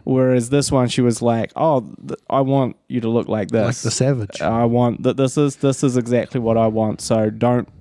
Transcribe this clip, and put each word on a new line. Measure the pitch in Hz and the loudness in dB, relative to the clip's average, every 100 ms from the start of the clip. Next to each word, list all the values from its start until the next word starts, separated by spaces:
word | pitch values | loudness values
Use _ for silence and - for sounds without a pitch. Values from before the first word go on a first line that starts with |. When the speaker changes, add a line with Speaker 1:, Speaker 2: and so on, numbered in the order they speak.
Speaker 1:
Whereas | - 131 127 127 117 | -2 2 4 2 2
this | 143 135 | 0 2
one, | 135 120 | 2 2
she | - | 2
was | 120 113 | 2 2
like, | 120 113 - - | 0 0 -2 -2
"Oh, | 160 135 101 - - | 0 0 -2 -10 -12
th-, | - - | -12 -4
I | 135 | -2
want | 135 135 127 - - | 2 2 0 -4 -8
you | 123 | -4
to | 113 | 0
look | 117 - | 0 0
like | 110 98 | -2 -2
this. | 110 104 | 0 0
Speaker 2:
Like | 127 | -2
the | 120 | -4
Savage. | - 131 131 101 - | -2 0 0 -4 -6
Speaker 1:
I | - 113 120 | -2 2 2
want | 120 120 - | 2 2 0
that. | 127 127 | -2 0
This | 131 151 | 0 0
is, | 143 - | 0 0
this | 139 131 | -2 0
is | 143 127 | 0 0
exactly | 117 120 - 127 | 0 0 0 -2
what | 113 113 | 0 2
I | 113 | 2
want. | 110 107 - | 2 -2 -2
So | - 113 107 | -2 0 0
don't | 107 120 123 - - | 0 0 0 -2 -10